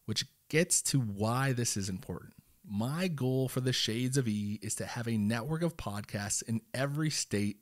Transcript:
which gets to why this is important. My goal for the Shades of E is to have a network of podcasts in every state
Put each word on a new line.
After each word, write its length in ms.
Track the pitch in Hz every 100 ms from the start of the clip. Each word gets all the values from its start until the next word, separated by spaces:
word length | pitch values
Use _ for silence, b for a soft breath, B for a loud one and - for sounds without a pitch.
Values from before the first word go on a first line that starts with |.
which 220 | - 104 - _ -
gets 340 | 151 175 -
to 180 | - 139
why 500 | 113 98 107 123 135
this 240 | 123 113 -
is 100 | 95
important. 460 | 92 - 90 - - - _ -
My 400 | 101 117 151 185
goal 400 | 147 127 131 127
for 140 | -
the 100 | 127
Shades 460 | 123 - 110 127 135
of 100 | 120
E 300 | 104 104 104
is 140 | -
to 100 | -
have 240 | 98 - 117
a 80 | 113
network 460 | 104 117 139 160
of 160 | 170 -
podcasts 640 | - 101 104 104 104 -
in 180 | - 113 -
every 340 | 120 139 143 156
state 480 | 143 - 104 104 101